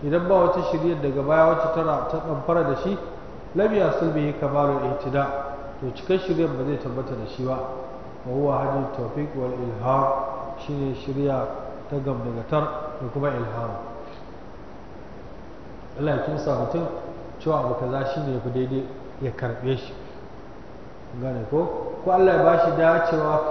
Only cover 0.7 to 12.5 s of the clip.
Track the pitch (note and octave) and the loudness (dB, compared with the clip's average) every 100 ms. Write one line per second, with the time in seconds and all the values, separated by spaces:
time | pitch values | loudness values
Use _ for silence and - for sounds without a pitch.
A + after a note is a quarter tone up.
0.7 | E3 E3 D#3 C#3+ C3+ C#3 D#3+ D#3+ E3 - | 2 2 2 0 0 4 6 8 6 2
1.7 | E3 D#3 C#3+ B2 D#3+ E3 C#3+ - E3+ D3 | 2 2 0 0 -2 -2 -4 2 2 2
2.7 | C3 F#3 G3+ - - - - - E3 G#3+ | 0 0 -4 -6 -12 -12 -14 -4 2 4
3.7 | G#3+ E3 C#3 E3 D3+ D3 C#3+ C#3+ C#3+ C#3+ | 4 4 4 2 2 0 0 0 2 4
4.7 | C3+ B2+ - C#3 C#3 C#3 - - - - | 2 0 -2 0 0 0 -2 -6 -8 -10
5.7 | - C3 - - F#3+ F#3 D#3+ D#3+ C3+ C3 | -6 -6 -6 2 2 4 2 2 2 -2
6.7 | C#3+ C3+ B2 A#2+ B2 A2 - B2+ C3 - | -2 -2 -4 -4 -6 -6 -4 -2 -2 -4
7.7 | - - - - - B2+ C3 C#3+ C3 C#3 | -8 -10 -10 -12 -12 -4 2 2 2 2
8.7 | C#3 C3 - A2+ C#3+ D3 C#3 B2+ B2 A#2+ | 0 -2 -2 -4 -2 -4 -2 -2 -2 -4
9.7 | G#2+ B2 C3+ C3+ C#3 - - - - - | -2 2 4 4 2 -2 -6 -8 -8 -6
10.7 | C#3+ C#3 B2 - C3+ C#3+ C3 A2+ - - | -2 -2 -2 -4 0 2 2 -2 -6 -8
11.7 | - - C#3+ C3+ B2 A#2+ A#2 A2+ | -10 -4 -2 -2 -2 -4 -4 0